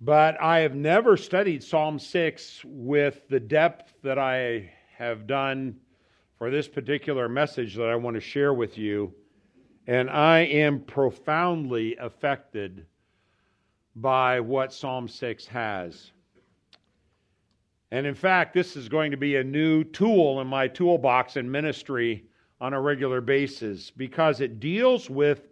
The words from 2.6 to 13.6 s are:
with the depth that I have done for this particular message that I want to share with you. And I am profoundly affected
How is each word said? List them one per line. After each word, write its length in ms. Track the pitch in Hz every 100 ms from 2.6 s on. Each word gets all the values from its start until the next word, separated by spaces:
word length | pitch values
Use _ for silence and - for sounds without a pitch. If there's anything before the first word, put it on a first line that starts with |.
| -
with 600 | 139 123 147 143 139 -
the 100 | 135
depth 540 | 110 151 165 - - _
that 160 | 135 135
I 540 | 131 131 123 117 90 - _ -
have 300 | 120 110 104
done 500 | 135 135 135 131 - _ _ _ _ _ -
for 120 | 120
this 180 | 143 147
particular 640 | 143 123 143 156 135 117
message 460 | 127 151 - 113 98
that 120 | 113
I 80 | 117
want 200 | 120 113
to 40 |
share 320 | - 143 143
with 240 | 127 107 -
you. 380 | 104 104 98 - _ _ _ _ _ _ -
And 240 | 123 127
I 300 | 147 156 165
am 400 | 165 147 151 143
profoundly 1160 | 139 - 131 - - 156 180 170 135 117 113 120
affected 880 | 120 - 143 135 _ 107 98 95 80 _ _ _ _ _ _ _